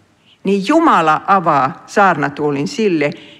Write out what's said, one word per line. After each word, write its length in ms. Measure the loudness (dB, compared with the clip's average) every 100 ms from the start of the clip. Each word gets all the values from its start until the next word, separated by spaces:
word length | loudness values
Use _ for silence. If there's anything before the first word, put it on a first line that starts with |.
| _ _ _ _
niin 240 | -4 -2 0
Jumala 540 | 2 4 2 2 0 0
avaa 560 | 0 2 0 -2 -6 -6
saarnatuolin 840 | 0 2 2 -4 -4 -4 -4 -4
sille, 440 | -2 -2 0 -2 -6 -16